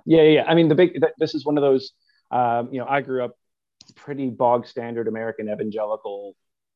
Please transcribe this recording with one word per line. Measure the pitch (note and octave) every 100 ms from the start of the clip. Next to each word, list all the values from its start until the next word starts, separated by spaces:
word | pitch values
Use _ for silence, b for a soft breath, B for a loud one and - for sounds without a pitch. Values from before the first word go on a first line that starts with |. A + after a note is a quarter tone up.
| -
yeah, | D#3+
yeah. | D#3 D3+ A#2+
I |
mean, | E3 E3
the | D3+
big, | F3 D3+
th-, | D#3 -
this | D3+
is | D3+
one | C#3 D3
of |
those, | C#3 C3 - _ _ _ _
um, | B2 B2 A#2 B2
you | C3+
know, | B2
I | C#3
grew | C3+ B2+
up | B2 - _ _ _ _ _ _
pretty | - C#3+ C3+
bog | A2 B2 A#2+ -
standard | - A#2 A#2 A2+
American | A2 A2+ A2 G#2+
evangelical, | G#2+ G#2+ G#2+ G#2+ G#2+ G#2+ G2+ G2+ - _ _ _